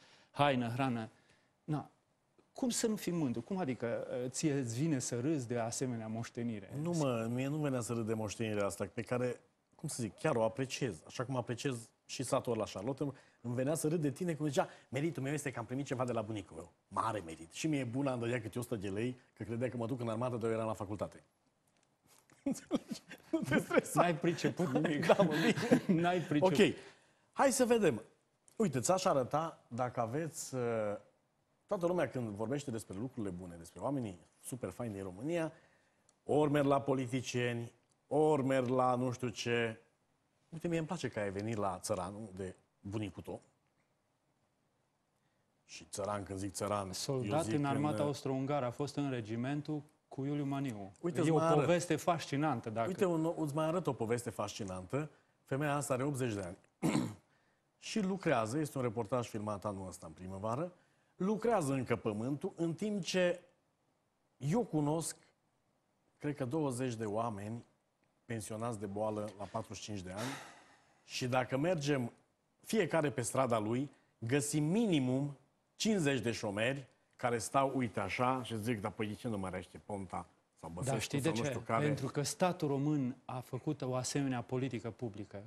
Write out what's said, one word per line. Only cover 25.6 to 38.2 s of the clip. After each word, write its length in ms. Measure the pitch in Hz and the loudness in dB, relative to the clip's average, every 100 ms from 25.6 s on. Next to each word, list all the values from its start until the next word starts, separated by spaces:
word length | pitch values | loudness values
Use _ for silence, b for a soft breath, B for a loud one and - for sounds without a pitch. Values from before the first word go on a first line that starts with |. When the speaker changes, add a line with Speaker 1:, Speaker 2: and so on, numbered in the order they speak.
| 226 254 - | 4 4 6
Speaker 1:
<laughs> 140 | 165 | 4
N-ai 200 | 175 180 | 4 2
priceput. 380 | 151 147 185 160 | 2 4 4 8
Speaker 2:
Ok. 160 | 175 - B B B B B | 6 4 B B B B B
Hai 200 | - 269 | 2 4
să 120 | 247 | 6
vedem. 380 | 240 240 180 113 - _ _ _ _ - | 4 6 4 2 -4 _ _ _ _ 0
Uite, 240 | 208 127 | 2 2
ți-aș 240 | 113 185 | 2 4
arăta, 580 | 185 147 123 147 160 - - | 4 4 2 0 -2 -8 -10
dacă 320 | 117 123 127 | -4 -2 0
aveți, 540 | 113 139 165 - - | -2 -2 -4 -6 -6
uh, 60 | 131 120 113 104 104 - _ _ _ _ _ - | -2 0 0 0 -4 -10 _ _ _ _ _ -4
toată 200 | 202 170 | 0 2
lumea 220 | 180 139 | 2 2
când 200 | 131 113 | 0 -4
vorbește 420 | 101 110 143 143 | -2 -2 -2 -2
despre 260 | 113 - 95 | -6 -6 -6
lucrurile 360 | 127 - 101 | -6 -4 -6
bune, 200 | 87 90 85 | -6 -10 -12
despre 220 | 82 87 | -14 -6
oamenii 380 | 117 143 110 87 - _ | -2 -2 -4 -8 -16 _
super 300 | - 127 98 | -10 -6 -6
faini 220 | - 120 | -6 -6
din 80 | 98 | -6
România, 500 | 95 90 139 170 156 b b b b b b _ | -6 -6 -2 -2 -2 b b b b b b _
ori 260 | - 135 151 | 2 4 6
merg 160 | 147 139 | 6 6
la 140 | 139 | 4
politicieni, 920 | 143 135 123 131 120 123 123 117 117 _ _ _ - | 4 0 2 -2 0 0 0 0 -6 _ _ _ -2
ori 380 | 143 | 4